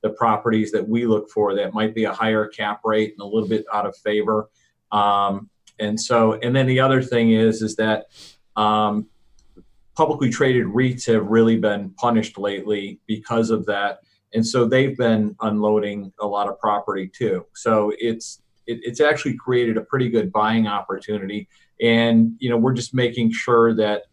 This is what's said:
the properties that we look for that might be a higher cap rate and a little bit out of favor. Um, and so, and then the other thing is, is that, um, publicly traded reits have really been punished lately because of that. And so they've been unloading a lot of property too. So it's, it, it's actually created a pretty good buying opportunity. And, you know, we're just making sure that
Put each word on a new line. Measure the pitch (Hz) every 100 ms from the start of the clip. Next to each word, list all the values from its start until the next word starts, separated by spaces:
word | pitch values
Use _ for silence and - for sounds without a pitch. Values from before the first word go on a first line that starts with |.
the | 110
properties | - 117 110 117 110 104
that | 107 95
we | 117 117
look | 107 -
for | 107 104 98
that | -
might | 107 110 110
be | 104
a |
higher | - 110 110 107
cap | - 104 104 113
rate | 110 107
and | -
a | 101
little | 110 98
bit | 110 -
out | 104 101
of | -
favor. | 107 107 104 107 107 _ _ _ _
Um, | 104 101 101 101 98 107 _ _ _
and | 107 110
so, | - 117 113
and | - 120 135
then | 131
the | 127
other | 131 131
thing | 127 120 113
is, | 113 113 110
is | 107 -
that, | 110 107 - - - _ _ -
um, | 107 107 107 104 107 _ _ _ _ - - _ _ -
publicly | 151 147 131
traded | - 131 123 95
reits | 110 127 123 -
have | 113 98
really | 113 113 113
been | 110 101 95
punished | - 120 113 110 -
lately | 101 98 104 104 98 - -
because | 107 - 117 113
of | 110 95
that. | 101 101 - _ _ _
And | 117 113
so | 131 117
they've | 131 135 135
been | 120 110 107 104
unloading | 110 104 107 107 104 101 98 _
a | 104
lot | 101 101
of | 98
property | 110 104 104 98 95
too. | - 113 92 - -
So | 117 110 104 107
it's, | 117 113 - - _ _ -
it, | 117
it's | 120 120
actually | 147 151 139 117
created | - 123 117 110
a |
pretty | - 131 127
good | 113 98
buying | 107 107 113 107
opportunity. | 104 - 98 - 104 95 104 101 _ _ _
And, | 117 117 117 113 113 -
you | 127
know, | 117
we're | 123
just | 120 -
making | 131 120 117 113
sure | 113 - 117 117 113
that | 104 104 -